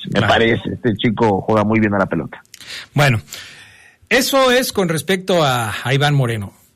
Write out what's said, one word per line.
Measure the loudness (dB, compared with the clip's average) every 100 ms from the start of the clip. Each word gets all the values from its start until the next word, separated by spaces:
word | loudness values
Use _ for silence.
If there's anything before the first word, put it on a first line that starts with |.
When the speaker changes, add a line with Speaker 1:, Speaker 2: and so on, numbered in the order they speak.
| -6
Speaker 1:
Me | -2
Speaker 2:
Claro. | 2
Speaker 1:
parece, | 2 4 0 -2
este | -4 -4 0
chico | -2 0 0 0
juega | 0 0
muy | 2 2
bien | 0
a | 0
la | -2
pelota. | -2 -6 -12 _ -20 -18 -16 -8
Speaker 2:
Bueno, | 0 2 2 -4 -18 -20 -20 -20 -20 -20 _ _
eso | 0 2 2 4
es | 2 0
con | -2 -2
respecto | -2 -2 -4 0 2
a, | 2 0 -4 -6
a | -2
Iván | 0 2
Moreno. | 2 0 -2 -8 -14 _